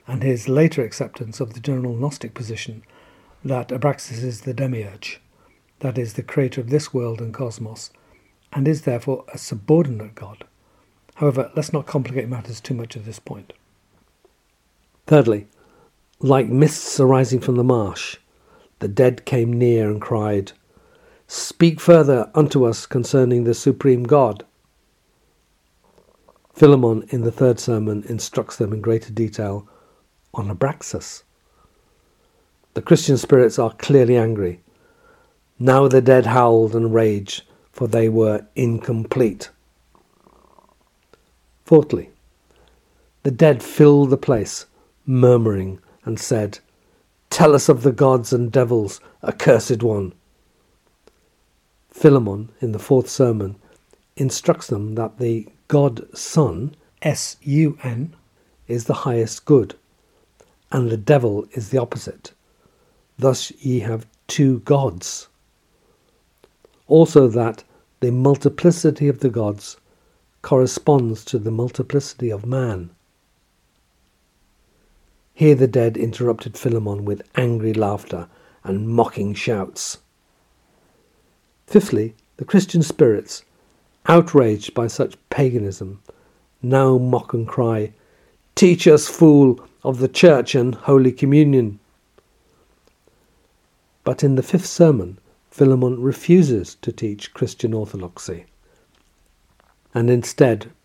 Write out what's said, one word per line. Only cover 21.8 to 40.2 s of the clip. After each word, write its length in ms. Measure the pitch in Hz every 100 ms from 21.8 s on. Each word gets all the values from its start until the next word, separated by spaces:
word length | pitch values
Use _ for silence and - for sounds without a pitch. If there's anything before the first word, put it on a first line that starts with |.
| - 165 143 127 -
unto 320 | 156 147 143 120
us 200 | 110 -
concerning 580 | 127 120 139 123 123
the 100 | 120
supreme 500 | 113 139 135 139 123
God." 420 | 120 147 123 101 - _ _ _ _ _ _ _ _ _ _ _ _ _ _ _ _ _ _ _ _
Philemon 500 | - 147 139 120 110 -
in 120 | 127
the 100 | 113
third 280 | - 131 113
sermon 440 | - 113 107 104 -
instructs 500 | 110 - - 110 -
them 160 | 107
in 80 | 107
greater 300 | 110 113 113
detail 560 | 110 110 104 104 101 104 _ _ _ _ _ _
on 160 | - 101
Abraxas. 720 | 90 135 - - 82 - - _ _ _ _ _ _ _ _ _ _ _ _ _ _ _
The 80 | -
Christian 360 | - 160 - 127
spirits 420 | - 135 117 123
are 140 | 117
clearly 440 | - - 139 123 123
angry. 440 | 113 110 90 85 _ _ _ _ _ _ _ _ _ -
Now 280 | 123 131 139
the 140 | 131
dead 240 | 123 127 110
howled 500 | 123 120 113 110 113
and 160 | 113
raged, 520 | 113 110 101 98 - - _ _
for 160 | - 120
they 220 | 113 113
were 380 | 110 107 104 - -
incomplete. 960 | 120 113 - 113 110 135 117 - - _ _ _ _ _ _ _